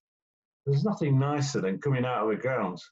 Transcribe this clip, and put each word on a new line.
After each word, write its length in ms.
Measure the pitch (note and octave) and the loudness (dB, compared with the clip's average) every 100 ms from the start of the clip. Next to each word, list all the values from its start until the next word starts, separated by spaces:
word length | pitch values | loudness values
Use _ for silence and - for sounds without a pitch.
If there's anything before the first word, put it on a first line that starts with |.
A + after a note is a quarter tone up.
| _ _ _ _ _ _ - | _ _ _ _ _ _ 0
There's 180 | C#3 | 2
nothing 360 | G#3 G3+ D3 C3+ | 2 0 2 2
nicer 420 | C#3 D3 C#3 G#2 | 2 0 0 -2
than 180 | F#2+ F#2+ | -2 -2
coming 240 | C#3+ B2+ | 0 0
out 200 | B2 A#2+ | 0 0
of 80 | A2 | 0
a 40 | G#2 | 0
ground, 440 | B2+ B2+ F#2+ F2 - | 0 -2 -2 -6 -14